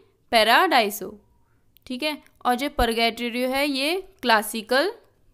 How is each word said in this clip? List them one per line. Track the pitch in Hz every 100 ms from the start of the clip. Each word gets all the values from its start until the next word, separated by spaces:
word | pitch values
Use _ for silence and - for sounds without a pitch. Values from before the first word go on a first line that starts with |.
| _ _ _
पैराडाइसो, | 233 214 254 359 285 214 202 190 214 _ _ _ _ _ _ -
ठीक | 254
है। | 302 294 - _ 240
और | 240
जो | 285
परगेटोरियो | 285 240 233 233 226 240 240 254
है | 269 294
ये | 269 285 370 370 _
क्लासिकल | 240 220 208 226 214 254 349 466 _ _ _